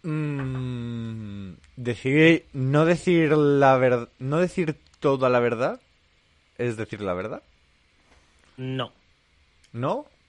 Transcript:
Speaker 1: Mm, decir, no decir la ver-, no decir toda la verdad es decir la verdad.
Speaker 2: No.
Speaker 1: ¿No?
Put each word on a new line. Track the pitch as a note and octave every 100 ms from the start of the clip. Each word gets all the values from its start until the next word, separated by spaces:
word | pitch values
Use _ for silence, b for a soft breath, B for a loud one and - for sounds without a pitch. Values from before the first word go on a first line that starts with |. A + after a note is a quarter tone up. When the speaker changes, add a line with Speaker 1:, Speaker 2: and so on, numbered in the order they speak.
Speaker 1:
Mm, | E3 D#3 D3+ C#3+ C3 B2+ B2+ B2 A#2 A#2 A2+ A2+ G#2 G2+ F#2+ - _ -
decir, | A#2+ A#2 C3 D3 D#3+ D#3+ _
no | C#3 C3 D3 D#3+
decir | E3+ - E3+ D#3 D3+
la | D3 C#3+ C#3 C3
ver-, | B2+ A#2+ A#2 _
no | C3 D#3
decir | F3+ - D#3 D3 _ _
toda | D3 C#3 B2+
la | B2
verdad | A#2+ A2+ C#3 B3 _ _ _ _ _ _ _ -
es | A#2+ A2
decir | G#2+ G#2
la | G2+
verdad. | F2+ G#2+ F#3 _ _ _ _ _ _ _ _ _ _ _ -
Speaker 2:
No. | C3 C3 A#2+ _ _ _ _ _ _ _ _
Speaker 1:
¿No? | A#2 C3+ A#3 D4 _